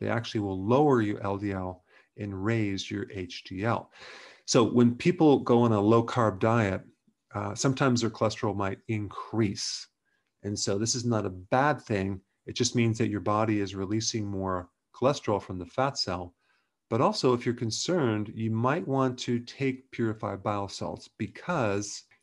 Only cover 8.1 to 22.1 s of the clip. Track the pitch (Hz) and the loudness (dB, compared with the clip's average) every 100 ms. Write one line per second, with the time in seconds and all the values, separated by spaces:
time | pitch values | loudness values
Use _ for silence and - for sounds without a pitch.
8.1 | - 110 - 110 98 98 - - 107 101 | 0 -2 0 -4 -2 -4 -4 -6 -6 -6
9.1 | - - 110 104 101 - - - _ _ | -10 -6 0 0 0 -8 -8 -12 _ _
10.1 | _ _ _ 101 101 - 101 113 123 117 | _ _ _ -8 -4 -2 -2 -2 -2 -2
11.1 | 110 101 92 92 131 147 143 - 104 95 | -2 -2 -8 -2 2 2 0 -2 -2 -2
12.1 | 95 _ _ - - 117 120 117 113 107 | -4 _ _ -10 -2 0 2 2 2 0
13.1 | 104 95 104 110 104 98 95 95 110 110 | -2 0 0 2 0 -2 -4 -4 -2 -2
14.1 | 113 101 98 95 92 90 _ _ - 127 | -4 -4 -4 -4 -4 -6 _ _ -2 0
15.1 | 139 - 101 - 92 87 - 135 - - | 0 0 -2 -2 -10 -8 -2 -2 -2 -4
16.1 | 90 85 _ _ _ _ _ - 113 175 | -4 -8 _ _ _ _ _ -4 2 2
17.1 | 214 135 120 123 117 113 113 - 180 123 | 4 2 2 0 -2 -4 -4 -2 0 2
18.1 | 107 104 110 110 110 123 165 170 135 131 | 0 -4 -4 -2 0 0 -2 -2 0 0
19.1 | 123 - 120 120 - 135 131 - - 113 | -2 -4 -4 -4 -4 -4 -4 -8 -4 -4
20.1 | 107 107 98 107 104 98 - 82 98 - | -2 -6 -6 -4 -4 -6 -8 -8 -10 -12
21.1 | - 107 - - 170 110 101 104 - - | -10 -10 -8 -6 -2 0 -2 -4 -10 -16